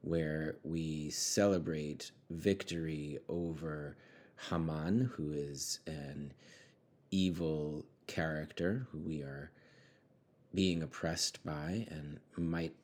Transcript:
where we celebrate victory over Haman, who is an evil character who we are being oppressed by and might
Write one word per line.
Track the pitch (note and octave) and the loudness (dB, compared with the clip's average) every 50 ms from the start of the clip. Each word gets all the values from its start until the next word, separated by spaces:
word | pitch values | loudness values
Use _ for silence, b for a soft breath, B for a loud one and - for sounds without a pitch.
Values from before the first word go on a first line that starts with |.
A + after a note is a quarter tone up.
where | - D2 E2 E2 D#2+ D#2 D#2 D#2 D#2 D#2 - - - | 0 2 2 2 2 2 0 0 0 -2 -4 -6 -6
we | - E2 E2 D#2+ D#2+ D#2 D2+ D2+ D2+ | -2 -2 0 0 0 -2 -2 -4 -4
celebrate | - - - - - G#2 G2+ G2+ G2 F2 D#2 E2 D#2+ D2+ D2+ D2 C#2+ - - - - - _ _ | -2 -2 0 2 4 6 6 6 6 4 2 0 -2 -2 -2 -4 -4 -6 -8 -12 -14 -20 _ _
victory | E2+ E2 D#2+ G2+ G2 F#2+ - - F2 E2+ D#2+ D#2 D#2 D2+ D2 D2 C#2+ C#2 - - | -8 2 4 4 4 4 0 -4 -4 -2 -2 -2 -2 -4 -4 -6 -6 -8 -6 -4
over | E2 F2 E2+ E2 D#2+ D#2 D#2+ D#2+ D2+ D2+ D2 D2 - B B B B B B B B - - - | -2 -2 0 -2 -2 -4 -4 -6 -4 -6 -6 -10 -12 B B B B B B B B -14 -6 -2
Haman, | F2+ E2+ E2 D#2+ D#2 D#2 D#2 E2+ G2+ A#2+ C3 B2 - | 0 0 0 0 0 0 2 4 4 4 4 2 0
who | - D#2 D2+ D2+ | -2 -4 -2 -2
is | D2 - C#2+ C#2+ C#3 - - - - - | -2 -4 -4 -6 -6 -4 -4 -6 -6 -6
an | E3 D#3+ D3 C#3+ C#3 C#3+ D3 D3 C#3+ C3 B B B B B B B B B _ _ _ _ _ _ | -8 -6 -6 -6 -8 -8 -8 -8 -10 -12 B B B B B B B B B _ _ _ _ _ _
evil | F#2+ F#2+ F#2 F#2 E2 E2+ E2+ D#2+ D#2 D2+ D2+ D2+ D2 D2+ - - - _ _ | 4 6 6 6 4 4 2 2 2 2 0 -2 -2 -4 -8 -10 -18 _ _
character | - - - E2 D#2+ D#2 D2+ D#2 - - - E2+ F2+ G#2+ C3 B2+ - | -4 0 0 0 2 0 -2 -4 -6 -2 2 2 4 4 2 -2 -4
who | - | -6
we | D#2 C#2+ D#2 D#2+ D2 | -6 -4 -2 -2 -2
are | C#2 C#2 C#2 C#2 C#2+ C#2+ B B B B B B B B B B B B B _ _ _ _ _ _ _ - | -4 -6 -8 -10 -10 -12 B B B B B B B B B B B B B _ _ _ _ _ _ _ 4
being | F#2+ F#2+ F#2 E2+ E2 D#2+ | 6 6 6 6 4 0
oppressed | D2 - - - E2 D#2+ D#2+ - - - - - | -2 -4 -2 0 0 0 2 0 -2 -2 -4 -6
by | E2 D#2 D2 - E2 F#2 A2+ A2+ - | -4 -4 -2 -2 -2 -2 -2 -2 -4
and | - D#2 D2 D2 D2 - - _ - | -8 -8 -8 -8 -10 -12 -14 _ -4
might | - E2+ E2 E2 E2 E2 D#2 - - | -2 0 0 2 0 0 -2 -4 -10